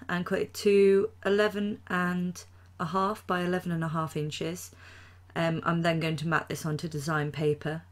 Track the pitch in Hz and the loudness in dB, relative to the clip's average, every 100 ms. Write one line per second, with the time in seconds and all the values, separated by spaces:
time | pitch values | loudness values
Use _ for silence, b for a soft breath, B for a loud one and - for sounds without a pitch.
0 | - 180 180 190 - - 208 202 196 196 | -4 -4 -2 -2 -2 0 4 6 8 6
1 | 202 - 196 202 214 202 208 214 - 180 | 2 -2 0 2 2 0 -2 -4 -4 0
2 | 180 180 180 175 - b b - 170 185 | 0 0 -2 -6 -14 b b -8 -4 0
3 | 190 214 - 180 180 180 175 170 165 160 | 0 -2 -4 -2 0 -2 -2 -2 -2 -2
4 | 156 156 151 - 165 180 - B B B | -2 -4 -4 -4 -6 -6 -12 B B B
5 | B B B - 165 165 - 170 170 165 | B B B -2 0 0 0 2 2 2
6 | 160 160 160 160 - 147 160 151 165 151 | 0 -2 0 -2 -2 -6 -4 -4 -4 -6
7 | 139 156 147 147 151 147 151 160 - | -2 0 -2 0 0 0 -2 -6 -10